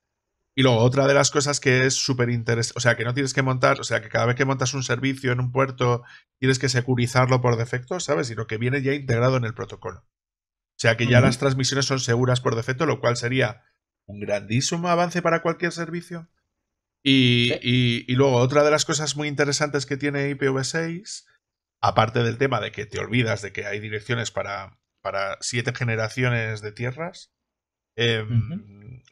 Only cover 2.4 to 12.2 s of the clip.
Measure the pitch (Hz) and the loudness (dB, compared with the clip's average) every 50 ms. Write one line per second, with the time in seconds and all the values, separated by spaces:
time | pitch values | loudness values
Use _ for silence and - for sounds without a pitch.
2.4 | 113 117 117 117 117 - - 120 123 123 117 - 113 120 123 139 139 131 - - | 0 0 0 0 -2 -4 -4 -2 0 0 0 0 0 -4 -2 -2 -2 -2 0 0
3.4 | 135 131 127 127 127 139 135 - 117 - 117 110 107 110 - 113 117 117 123 123 | 0 0 0 2 2 2 2 2 -2 -2 -4 -4 -4 -2 -2 0 0 0 2 2
4.4 | 135 131 135 127 131 127 - 139 127 - 131 120 127 135 135 131 - 123 123 123 | 0 0 0 0 -2 -2 -2 -4 -4 -2 -2 -2 0 -2 -2 -2 -2 -2 -2 -2
5.4 | 127 127 123 131 135 127 131 - 127 120 120 113 - - - - _ _ _ _ | -2 -2 0 0 0 0 0 0 0 2 2 0 -2 -8 -20 -20 _ _ _ _
6.4 | 127 131 131 127 143 135 123 123 123 131 127 120 120 117 - 127 127 127 131 127 | 0 0 2 2 0 0 0 0 0 0 0 0 0 2 2 4 4 4 4 2
7.4 | 123 123 117 110 117 - - 127 123 - 185 180 - - 143 160 156 117 117 104 | 2 2 0 0 -2 -4 -6 -6 -6 -6 -6 -4 -2 -2 -2 -2 -2 -2 -4 -8
8.4 | 113 - 110 107 117 123 127 143 131 135 139 147 139 127 117 117 120 127 131 131 | -8 -6 -4 -4 -2 -2 -2 0 0 -2 -2 -2 -2 -2 0 2 2 2 2 2
9.4 | 120 110 104 - 104 101 - 98 - 101 95 - - _ _ _ _ _ _ _ | 0 -2 -6 -8 -10 -10 -12 -12 -10 -12 -12 -12 -16 _ _ _ _ _ _ _
10.4 | _ _ _ _ _ _ _ - - 113 117 113 120 117 120 120 131 135 123 - | _ _ _ _ _ _ _ -2 0 2 2 2 2 4 6 6 6 6 4 2
11.4 | 143 139 135 131 131 123 135 135 135 127 139 131 127 - 120 120 | 0 0 0 0 0 0 0 0 0 0 0 -2 0 0 0 2